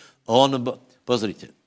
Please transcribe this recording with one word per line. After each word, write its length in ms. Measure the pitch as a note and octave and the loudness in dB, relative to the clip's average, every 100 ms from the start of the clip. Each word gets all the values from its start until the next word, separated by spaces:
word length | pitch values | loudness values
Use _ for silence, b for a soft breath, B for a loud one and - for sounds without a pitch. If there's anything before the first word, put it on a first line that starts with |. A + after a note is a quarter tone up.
| B B - | B B -2
On 380 | A#2 C3+ C3 | 2 2 2
bo-, 160 | A#2+ - _ _ | -6 -8 _ _
pozrite, 440 | - B2 G#3+ - - _ | -4 -4 -4 -8 -16 _